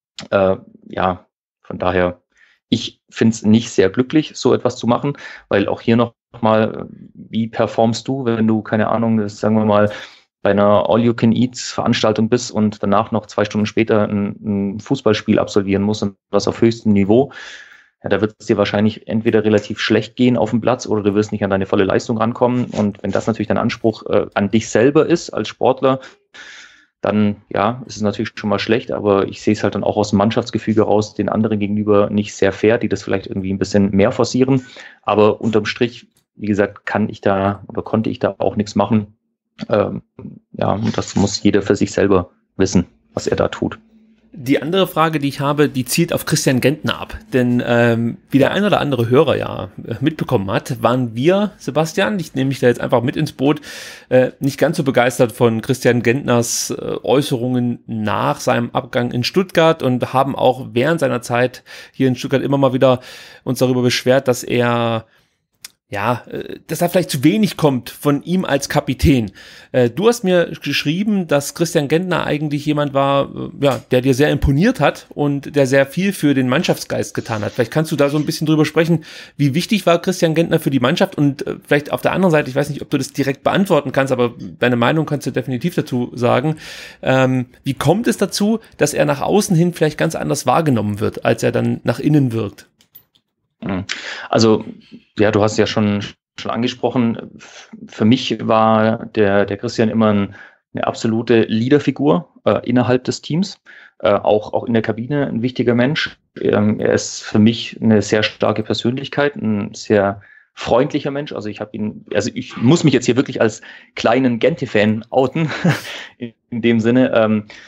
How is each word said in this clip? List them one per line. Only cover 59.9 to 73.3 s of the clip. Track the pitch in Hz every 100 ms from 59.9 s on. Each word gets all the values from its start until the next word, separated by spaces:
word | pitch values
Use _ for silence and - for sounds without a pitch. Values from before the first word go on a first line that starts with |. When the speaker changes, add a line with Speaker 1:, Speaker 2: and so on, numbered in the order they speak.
| 127 120
Speaker 2:
haben | 127 139 -
auch | 120 123 117
während | 113 139 165
seiner | 135 123
Zeit | - 120 123 - - - -
hier | _ 131
in |
Stuttgart | 120 131 131
immer | 135 139
mal | 135
wieder | 127 131 123 - - - -
uns | - 127
darüber | 127 123
beschwert, | 123 - 123 131 131
dass | 123
er, | - 123 120 120 117 113 - _ _ _ _ _ - _ _
ja, | 101 107 123 -
äh, | - - - -
dass | 165
da | 175
vielleicht | 185 156
zu | 139
wenig | 139 208 208 -
kommt | 156 127 -
von | - 147 143
ihm | - 185
als | - 139 -
Kapitän. | 147 143 127 156 135 107 - - - -
Äh, | 127 120
du | 113 214
hast | 233
mir | 190 180 170 -
geschrieben, | 143 139 - 170 208 208 170
dass | 143 - -
Christian | 165 165 139
Gentner | 156 185 160
eigentlich | - 151 151 147
jemand | 151 147 147
war, | 139 139 139 139